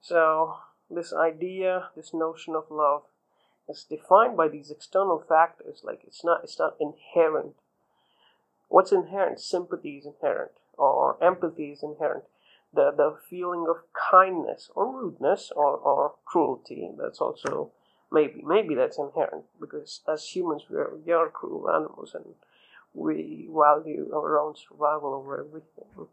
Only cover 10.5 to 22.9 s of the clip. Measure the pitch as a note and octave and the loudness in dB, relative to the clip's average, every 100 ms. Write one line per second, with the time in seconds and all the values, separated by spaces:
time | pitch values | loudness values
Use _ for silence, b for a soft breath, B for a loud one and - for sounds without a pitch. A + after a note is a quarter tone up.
10.5 | _ _ - C#3 C3+ C3+ - E3 F3+ E3+ | _ _ 0 2 4 0 2 2 2 -4
11.5 | D#3+ D3 C#3+ D3+ D3+ D3+ - - b b | -6 -12 -10 -12 -4 -4 -4 -10 b b
12.5 | b b - C#3 D3 D3+ D3+ - F3 F3+ | b b 2 2 4 0 0 -16 -8 -6
13.5 | F3 E3 E3+ _ - - F#3 F#3+ F3+ C#3+ | -4 -2 -4 _ -6 6 8 8 2 -6
14.5 | - - - A3 C4 A3 - C3+ F#3+ - | -8 -10 -4 -4 -4 -10 -2 0 0 -2
15.5 | - D3 D3 - C#3+ C#3+ - - F3 C#3+ | 0 2 2 0 2 0 -4 -2 0 2
16.5 | B2 - - - - - - - - - | -2 -10 -12 -12 -8 -10 -4 -4 -4 -6
17.5 | - - _ _ _ _ D3+ D3+ - D3+ | -4 -8 _ _ _ _ 2 2 -2 0
18.5 | F#3+ G#3 A2+ B2 - C#3+ - D3 D#3 - | 0 2 0 0 -2 -8 -4 -4 -4 -14
19.5 | _ - D3+ D3+ - - D#3 - F#3 F3 | _ -12 -12 -14 -12 -6 -6 -6 -6 -4
20.5 | D3+ - D3+ D3 D#3 D#3+ E3 E3 - - | -4 -6 -6 -6 -6 0 0 0 -4 -10
21.5 | - - D#3+ D#3 - - - - - b | -6 0 0 -2 -10 -16 -16 -18 -20 b
22.5 | b b b b | b b b b